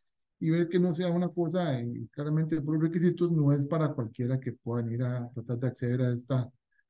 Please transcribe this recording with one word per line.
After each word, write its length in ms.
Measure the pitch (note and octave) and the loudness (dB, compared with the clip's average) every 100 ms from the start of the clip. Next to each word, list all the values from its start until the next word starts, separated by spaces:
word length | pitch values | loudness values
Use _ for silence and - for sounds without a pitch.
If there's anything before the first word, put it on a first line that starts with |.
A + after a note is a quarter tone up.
| _ _ _ _ | _ _ _ _
y 100 | E3 | 0
ver 180 | E3 E3 | 2 2
que 100 | F3+ | 2
no 140 | F3+ | 2
sea 160 | D#3+ F3+ | 2 0
una 200 | E3+ F3 | 0 0
cosa, 500 | F3 E3+ F3+ E3+ B2 | 0 -2 0 0 -2
eh, 280 | A#2+ A#2 A#2+ | -4 -6 -8
claramente 480 | - D3 D#3 D#3+ D#3+ | -6 -2 0 0 -2
por 120 | C#3+ | 0
los 100 | D#3 | 0
requisitos, 480 | D#3+ F3 F3 E3+ E3+ | 0 2 2 2 2
no 220 | E3 C#3+ | 4 4
es 120 | C#3+ C#3 | 4 2
para 260 | D#3+ D3+ | 0 0
cualquiera 460 | C#3+ A2 - B2 C3 | -2 -6 -4 -2 -2
que 140 | B2+ | -4
pueda 300 | A2+ - A#2+ | -8 -4 -4
venir 200 | A#2 A#2 | -2 -2
a 260 | B2 B2 A#2+ | -2 -4 -6
tratar 260 | - A2+ A#2+ | -10 -6 -2
de 80 | B2+ | -2
acceder 340 | - B2 B2 | -2 -2 0
a 120 | B2 | 0
esta, 380 | A#2+ - C3 A#2+ - _ _ _ | -2 -2 -2 -2 -8 _ _ _